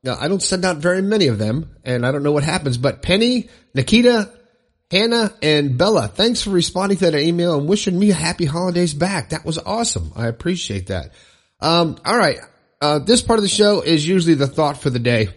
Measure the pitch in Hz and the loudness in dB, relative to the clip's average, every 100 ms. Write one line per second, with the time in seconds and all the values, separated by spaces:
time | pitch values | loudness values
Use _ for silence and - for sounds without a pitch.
0 | 127 120 151 196 - 185 185 160 170 185 | -6 -4 -2 -2 -2 -2 -2 0 0 0
1 | 196 214 151 107 107 123 165 - 131 123 | 0 0 0 0 0 -2 -6 -12 -4 -2
2 | 123 143 147 147 143 180 147 120 131 - | 0 0 0 0 0 -2 -2 -2 -2 -2
3 | - 190 233 247 - - _ 139 127 220 | 0 2 2 0 -4 -18 _ -4 2 4
4 | 247 233 196 - _ _ _ _ _ 185 | 6 4 0 -10 _ _ _ _ _ 0
5 | 233 233 214 - 151 151 143 127 185 208 | 2 0 -2 -2 0 2 0 0 2 2
6 | 104 - 220 247 - 185 165 180 196 196 | -2 -2 0 0 0 0 0 -2 -2 2
7 | 180 151 160 170 175 151 147 208 - 180 | 2 2 0 0 0 0 0 -2 0 0
8 | 208 170 156 180 160 160 185 175 175 147 | 2 2 -2 -2 -2 -2 -2 0 -2 0
9 | 180 190 117 156 - 165 - 214 233 - | -2 -2 -6 -8 -6 -8 -6 -4 -4 -4
10 | 80 - 117 117 170 180 - 98 92 92 | -8 -6 -6 -4 -4 -4 -4 -8 -6 -8
11 | - - - _ _ _ 151 170 165 - | -8 -18 -20 _ _ _ 0 2 2 -2
12 | - 233 175 117 - _ _ _ 147 147 | -2 2 2 0 -10 _ _ _ 0 0
13 | 135 240 - 226 196 - 208 202 - 160 | 2 2 4 0 2 2 4 4 2 0
14 | 151 190 165 151 139 143 151 143 147 123 | 2 0 2 2 2 0 -2 0 -4 -2
15 | 120 117 104 | 0 2 0